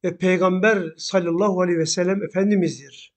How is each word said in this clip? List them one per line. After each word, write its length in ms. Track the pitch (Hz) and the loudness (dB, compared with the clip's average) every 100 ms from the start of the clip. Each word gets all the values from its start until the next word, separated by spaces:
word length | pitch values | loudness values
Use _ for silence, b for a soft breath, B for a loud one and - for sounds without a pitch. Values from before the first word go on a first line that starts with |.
ve 120 | 180 170 | -6 -2
Peygamber 760 | 185 180 185 185 214 208 165 160 | 0 2 2 2 2 2 -4 -10
sallallahu 640 | - 196 170 170 208 185 | -2 -2 0 0 0 0
aleyhi 180 | 185 170 | 0 0
ve 80 | 160 | -2
sellem 360 | - 180 196 | -2 0 -2
Efendimiz'dir. 920 | - 185 196 202 165 131 139 123 - | -4 -2 2 2 0 -4 -16 -20 -20